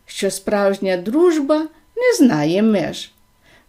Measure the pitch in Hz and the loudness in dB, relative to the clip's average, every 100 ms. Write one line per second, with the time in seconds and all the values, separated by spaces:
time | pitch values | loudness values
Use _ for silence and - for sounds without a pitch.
0 | - - 196 190 - 202 202 196 190 180 | -18 -6 -6 -4 -4 0 0 0 -2 -4
1 | 180 269 359 311 277 302 320 - _ - | -2 2 2 2 0 -2 -2 -10 _ -2
2 | 494 392 269 151 147 180 220 208 143 - | 0 4 2 2 0 2 2 0 -2 -8
3 | - _ _ _ _ _ | -16 _ _ _ _ _